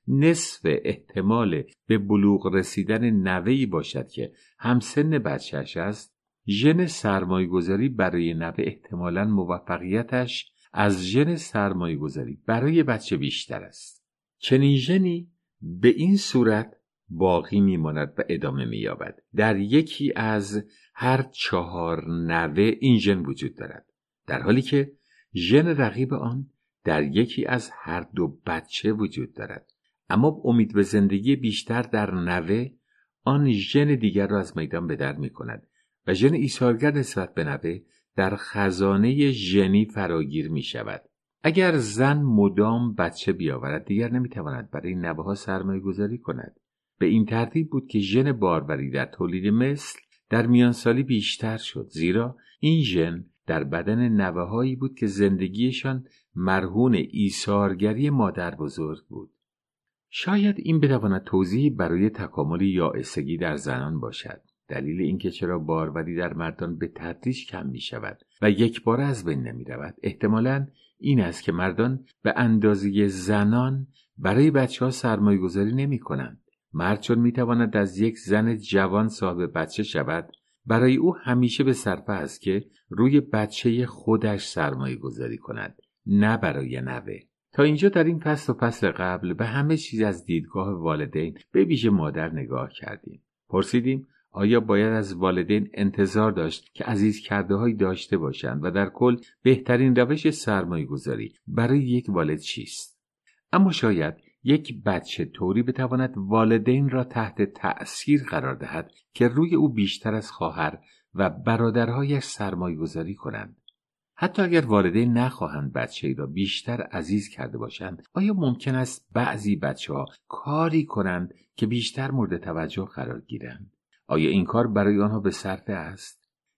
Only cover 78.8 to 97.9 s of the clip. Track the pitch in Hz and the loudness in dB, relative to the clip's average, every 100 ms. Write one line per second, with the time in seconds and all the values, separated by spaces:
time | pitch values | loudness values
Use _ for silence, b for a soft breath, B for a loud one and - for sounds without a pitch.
78.8 | 95 101 110 107 95 87 85 82 78 - | 2 2 0 0 -2 -2 -2 -2 -4 -4
79.8 | - 80 67 82 82 - _ _ - 113 | -4 -2 -2 -4 -6 -16 _ _ -2 2
80.8 | 127 135 175 175 - 123 123 - 135 123 | 4 4 2 0 0 2 2 2 0 0
81.8 | 104 95 - 98 73 - 95 98 - b | -2 -4 -4 -4 -6 -6 -2 -2 -4 b
82.8 | - 92 127 143 135 110 107 - 120 117 | -8 2 4 4 2 -2 -2 -2 0 0
83.8 | 123 - - 110 107 101 - 87 73 65 | -2 -4 0 2 2 -2 -4 -4 -2 -2
84.8 | 65 62 67 - 62 - - 110 95 - | -6 -6 -10 -8 -10 -10 -10 -10 -12 -16
85.8 | _ _ - 101 107 113 95 69 67 64 | _ _ 0 4 4 2 -2 -4 -6 -6
86.8 | 131 123 98 98 - _ _ - 151 151 | -8 -10 -12 -16 -18 _ _ 2 4 4
87.8 | 196 190 165 165 156 147 - 120 120 - | 4 4 2 0 -2 -2 -2 0 -2 0
88.8 | 95 - 90 90 175 80 113 135 147 160 | -2 0 -4 -4 -4 -4 -4 -2 0 0
89.8 | - 110 107 87 - 82 71 95 98 90 | -2 -2 -2 -2 -2 -4 -2 -6 -4 -4
90.8 | 82 76 71 78 80 - _ 180 185 139 | -2 -2 -4 -4 -6 -8 _ 2 4 2
91.8 | 113 101 76 73 80 78 60 64 - - | 2 2 0 -4 -6 -6 -6 -6 -8 -12
92.8 | - - - - _ _ _ 92 - 123 | -14 -14 -16 -20 _ _ _ -2 0 0
93.8 | 123 135 b b b 98 101 117 110 101 | 0 -4 b b b -2 2 4 4 2
94.8 | 110 110 98 87 92 90 85 104 101 - | 2 0 -2 0 0 2 2 0 0 -2
95.8 | 98 95 98 107 110 92 80 - - - | 0 2 2 2 2 2 -2 -6 -12 -10
96.8 | - 104 107 104 - 101 95 98 120 107 | -4 0 0 0 -2 -2 0 0 0 2
97.8 | 95 | 0